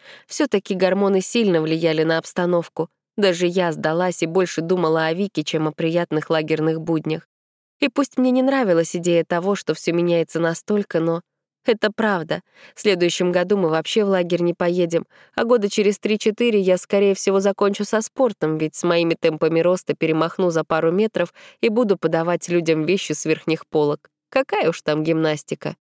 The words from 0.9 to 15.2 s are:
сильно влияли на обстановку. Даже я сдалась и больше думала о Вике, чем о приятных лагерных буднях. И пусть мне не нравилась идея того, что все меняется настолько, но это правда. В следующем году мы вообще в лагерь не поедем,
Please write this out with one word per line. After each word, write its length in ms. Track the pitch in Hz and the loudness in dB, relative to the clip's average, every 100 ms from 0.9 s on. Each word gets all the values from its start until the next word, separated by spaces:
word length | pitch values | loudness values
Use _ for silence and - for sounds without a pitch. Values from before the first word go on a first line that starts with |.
| 190 196 190 | 2 2 2
сильно 400 | 185 240 214 170 | 0 0 2 2
влияли 420 | 156 160 165 160 | 0 0 0 2
на 140 | 160 160 | 2 0
обстановку. 720 | - - 175 175 165 - 160 _ _ - | -2 -4 0 0 -2 -8 -8 _ _ 0
Даже 320 | 202 175 180 | 2 2 0
я 240 | 180 175 | 0 -2
сдалась 520 | 151 156 165 185 - | -2 -2 0 -2 -2
и 20 | 160 | -2
больше 340 | 175 175 - | 0 0 -4
думала 460 | 165 185 160 160 160 | -2 0 2 2 0
о 80 | |
Вике, 320 | 170 202 - 151 | -2 -4 -4 -4
чем 240 | 160 156 | -2 -4
о 20 | |
приятных 580 | 151 165 170 175 156 - | -2 -2 -2 -2 -4 -2
лагерных 520 | 160 156 156 160 160 | -2 0 0 0 -2
буднях. 480 | 160 165 156 160 - _ _ _ _ _ | -2 -4 -2 -8 -10 _ _ _ _ _
И 80 | 285 | -2
пусть 300 | - 277 - | 0 -2 0
мне 140 | 254 | 2
не 100 | 254 | 2
нравилась 520 | 262 269 220 165 165 | 2 2 2 2 0
идея 300 | 180 175 170 | -2 2 2
того, 320 | 160 175 185 196 | 2 -2 0 -2
что 180 | - | -2
все 200 | 160 - | -4 -2
меняется 480 | 170 175 170 160 165 | 0 2 2 0 -2
настолько, 580 | 165 165 - 208 202 165 | -2 -2 -2 -2 0 -2
но 220 | 165 165 - _ _ _ - | 0 -2 -6 _ _ _ -2
это 260 | 214 214 | 0 -2
правда. 500 | - 220 185 160 175 - _ - - | 0 -2 -2 -4 -8 -8 _ -20 -4
В 60 | |
следующем 500 | 214 180 175 - 180 | 0 2 0 0 0
году 260 | 180 180 208 | 0 0 0
мы 120 | 170 | 2
вообще 340 | 160 156 226 | 0 0 0
в 60 | 202 | 2
лагерь 320 | 190 175 175 | 0 0 0
не 120 | 175 | 0
поедем, 520 | 170 175 180 170 170 - _ | 0 -2 0 0 -2 -4 _